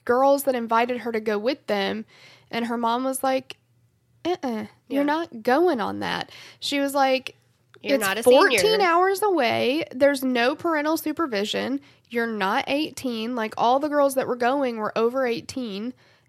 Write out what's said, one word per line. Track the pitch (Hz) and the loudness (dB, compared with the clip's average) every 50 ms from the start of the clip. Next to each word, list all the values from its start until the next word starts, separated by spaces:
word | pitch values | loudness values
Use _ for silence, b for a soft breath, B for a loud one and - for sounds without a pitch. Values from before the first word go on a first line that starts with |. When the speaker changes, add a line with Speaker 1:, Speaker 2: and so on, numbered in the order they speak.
| - | -2
Speaker 1:
girls | - 240 254 269 277 277 285 277 | 0 2 4 4 4 4 2 2
that | 269 254 | 0 -2
invited | 240 233 220 226 226 240 247 247 240 | -2 -2 0 2 2 2 0 -2 -4
her | 226 240 233 | -6 -6 -6
to | 220 | -4
go | 220 220 208 202 | -2 -2 -2 -2
with | 208 247 302 - _ | 0 -2 -4 -4 _
them, | - 208 202 196 190 196 214 220 b b b b b b b b b | -4 -2 -2 -2 -2 -4 -6 -8 b b b b b b b b b
and | b 233 233 | b -4 -4
her | 226 240 240 | -4 -2 -2
mom | 233 226 233 247 262 | 0 0 0 0 -2
was | 262 262 262 - | -4 -4 -2 -2
like, | 262 262 262 262 - - _ _ _ _ _ _ _ _ _ _ _ _ _ - | 0 0 -2 -4 -8 -16 _ _ _ _ _ _ _ _ _ _ _ _ _ -6
"Uh-uh, | 330 359 - - 254 226 214 214 208 - _ _ - | -4 -4 -4 -4 -6 -6 -6 -8 -10 -14 _ _ -6
you're | - 277 285 | -2 -2 0
Speaker 2:
Yeah. | |
Speaker 1:
not | 294 294 320 339 - - 226 214 | 0 0 -2 -4 -6 -10 -6 -2
going | 254 247 302 349 370 294 233 | 0 2 4 4 4 2 0
on | 196 196 196 202 | -2 -4 -4 -4
that." | 202 175 175 - - - B B B B B B | -4 -4 -2 -4 -6 -8 B B B B B B
She | B - 285 285 | B -4 -2 0
was | 277 277 269 | 0 0 2
like, | 285 269 269 262 262 262 - - _ _ _ _ _ _ _ - - - | 2 2 2 2 0 -2 -6 -16 _ _ _ _ _ _ _ -20 -10 -4
Speaker 2:
You're | - 277 | 0 0
Speaker 1:
"It's | 254 208 | 2 2
Speaker 2:
not | 196 190 214 | 0 -2 2
a | 233 | 6
Speaker 1:
fourteen | 254 247 277 381 349 254 392 | 6 8 8 8 6 4 4
Speaker 2:
senior. | 370 440 440 415 392 | 4 4 4 4 4
Speaker 1:
hours | 349 330 349 370 381 392 370 427 | 4 4 4 4 2 2 0 0
away. | 415 370 320 247 226 226 226 226 233 269 320 - - - | 0 2 2 2 2 2 2 0 0 0 -2 -4 -6 0
There's | 254 277 277 285 262 262 | 2 4 4 4 2 0
no | 262 254 240 233 254 311 | -2 0 2 2 0 0
parental | 302 - 339 320 302 294 302 330 | -2 -2 -2 -2 0 0 0 -2
supervision. | 320 - 311 302 320 330 285 226 196 208 208 214 196 202 226 262 285 b b b b b b | -2 -2 -4 -4 -4 -4 -2 -2 -2 -2 -2 -4 -4 -4 -4 -4 -6 b b b b b b
You're | 233 240 233 | -4 -4 -2
not | 226 220 208 190 190 214 269 - - | -2 -2 -2 -2 0 0 -2 -2 -2
eighteen." | 269 285 311 - - - - 254 233 220 220 233 254 | -2 -2 -4 -4 -6 -8 -6 -6 -4 -4 -4 -4 -4
Like, | 240 220 214 - - | -4 -6 -6 -4 0
all | 208 233 254 277 | 2 2 2 2
the | 294 302 | 2 0
girls | 294 294 277 277 262 | 2 2 2 2 2
that | 262 - - | 0 -2 -2
were | 247 | -2
going | 240 240 240 269 285 277 247 233 220 | 0 0 0 0 0 0 -2 -2 -4
were | 214 202 - | -6 -4 -2
over | 220 226 233 247 269 262 | 0 0 0 0 0 -2
eighteen. | 240 233 - - - - 262 247 220 190 196 214 254 - b b b b b b | -2 -2 -4 -8 -10 -10 -8 -8 -8 -6 -8 -8 -8 -10 b b b b b b